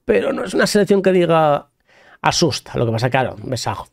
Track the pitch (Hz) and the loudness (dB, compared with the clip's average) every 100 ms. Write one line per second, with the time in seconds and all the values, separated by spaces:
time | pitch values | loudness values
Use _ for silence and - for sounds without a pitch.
0 | - 208 208 - - - 208 208 196 202 | -2 0 0 -4 -4 0 2 2 2 2
1 | 190 185 170 165 156 147 - _ _ _ | 4 2 2 2 2 0 -4 _ _ _
2 | - - 151 - 165 - - 131 117 113 | -20 -4 -2 0 0 -2 -8 -4 -2 0
3 | 127 131 120 95 107 123 - - - | 0 0 -2 -6 -8 -8 -6 -8 -12